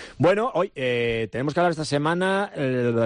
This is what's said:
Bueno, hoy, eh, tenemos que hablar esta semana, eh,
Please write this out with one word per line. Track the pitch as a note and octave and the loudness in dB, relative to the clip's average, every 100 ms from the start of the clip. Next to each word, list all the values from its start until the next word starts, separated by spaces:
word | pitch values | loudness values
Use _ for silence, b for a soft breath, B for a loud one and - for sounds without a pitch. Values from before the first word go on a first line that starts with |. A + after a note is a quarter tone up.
| B B | B B
Bueno, | D#3+ G3+ A#3+ | 4 4 2
hoy, | - G3+ | 0 -2
eh, | D3 B2+ A#2+ A#2 A2+ A2+ | -2 -2 0 0 -2 -4
tenemos | A#2 C#3+ | -4 -2
que | D#3 | 0
hablar | F3 | 0
esta | D#3+ | 0
semana, | D3+ C#3+ D#3 F3 F#3+ G3 G3+ - | -2 0 0 0 0 0 -2 -4
eh, | C3 B2+ A#2+ A#2 | -2 0 0 2